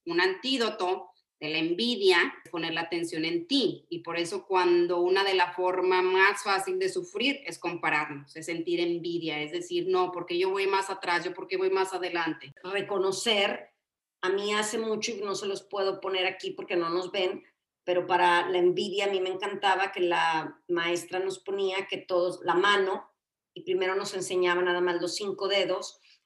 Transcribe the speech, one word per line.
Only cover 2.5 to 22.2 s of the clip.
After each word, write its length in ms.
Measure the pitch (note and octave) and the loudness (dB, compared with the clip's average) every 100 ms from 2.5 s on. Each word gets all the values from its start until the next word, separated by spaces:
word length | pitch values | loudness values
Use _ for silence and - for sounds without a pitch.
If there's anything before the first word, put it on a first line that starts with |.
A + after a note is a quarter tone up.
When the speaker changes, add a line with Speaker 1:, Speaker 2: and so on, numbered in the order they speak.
| E3+ E3 | -6 -4
Speaker 1:
la 80 | E3 | -4
atención 420 | E3 F3 E3+ E3 | -4 -4 -4 -4
en 220 | E3 E3+ E3+ | -2 -2 0
ti 400 | C#4 G3+ C#3+ - | 2 2 -2 -10
y 80 | E3 | -10
por 180 | - E3 | -6 -4
eso 300 | E3+ G3 - | -4 -4 0
cuando 540 | F#3 F3 F3 F3 F3 | 2 6 6 4 2
una 220 | F3 F#3+ | 4 4
de 120 | G3 F#3+ | 4 2
la 180 | F3 | 2
forma 480 | - F3+ F#3 F#3 F#3 | 2 0 2 2 4
más 400 | F#3 F#3 G3 G3 | 4 6 4 4
fácil 380 | G#3 F#3+ F#3+ F#3 | 0 0 0 -2
de 100 | F#3+ | -2
sufrir 520 | F#3 E3+ G#3+ B3+ C#4 - | -2 -6 -2 -2 -2 -6
es 140 | D#3+ | -8
compararnos, 760 | F3 E3+ D#3+ D3+ D3+ C#3+ C#3+ D#3+ | -6 -2 0 0 -2 -8 -12 -14
es 120 | D#3+ | -8
sentir 320 | E3+ E3+ E3+ | -6 -2 0
envidia, 600 | F3 E3+ E3+ E3+ D#3+ D3+ | 0 0 -2 -4 -4 -4
es 120 | D3+ | -4
decir, 340 | E3+ F3 F3 F3 | -6 -4 -2 0
no, 240 | F#3 F3+ | 2 2
porque 280 | F3+ E3 F3 | -2 -4 0
yo 100 | F#3 | 0
voy 160 | G3 G3 | 0 0
más 240 | F#3+ F#3+ | 0 0
atrás, 340 | F#3 F3+ E3+ | -6 -2 -2
yo 120 | F3 F3 | -2 -8
porque 200 | - F#3+ | -6 -2
voy 140 | F#3+ | 0
más 240 | F#3+ F#3 | 2 0
adelante. 600 | F#3 F3 F3 D#3+ D#3 C3+ - | -2 -4 -2 -2 -4 -10 -16
Speaker 2:
Reconocer, 1040 | F3+ G3 - G3+ F#3+ F#3+ A#3+ G#3 G3+ - - _ _ _ _ _ | -6 -6 -2 0 0 0 2 2 2 0 -10 _ _ _ _ _
a 60 | F#3 | -2
mí 260 | G3 G#3 G#3 | 0 0 0
hace 240 | G#3+ A3+ | 0 -2
mucho, 320 | A3 G#3+ A3 | -2 -2 -4
y 100 | G#3+ | -4
no 140 | G#3 F#3+ | -4 -4
se 100 | G#3 | -4
los 160 | F#3+ | -6
puedo 400 | - G3+ G3 F#3 | -6 -2 -2 0
poner 240 | F#3+ F#3+ F#3 | -4 0 -2
aquí 240 | F#3 F#3+ | -2 -10
porque 260 | - G3 F3+ | -10 -4 -2
no 140 | E3 | 0
nos 220 | E3+ F#3 | -2 -2
ven, 320 | G3 F#3 G3 - _ _ _ | -2 -2 -2 -10 _ _ _
pero 240 | - F3+ F3 | -2 0 2
para 420 | F3+ F3 F3 F3+ | 2 4 4 4
la 80 | F3+ | 4
envidia 480 | F3+ F3+ G#3 G3 G3 | 4 4 0 0 0
a 40 | |
mí 120 | F#3+ | 0
me 80 | F#3 | -2
encantaba 600 | F#3 G3+ G3+ G3+ F#3 G3 | -4 -6 -2 2 2 0
que 80 | G3 | 0
la 600 | F3 E3+ E3 D#3+ D3+ - - | 0 2 2 0 -2 -10 -4
maestra 520 | F3 E3+ F3 - F#3 | -2 0 -2 -4 -4
nos 180 | F#3+ F#3+ | -4 -6
ponía 480 | - G3 F#3+ F#3+ G3 | -6 -2 -2 -2 -6
que 100 | F#3+ | -8
todos, 420 | - F3+ | -2 0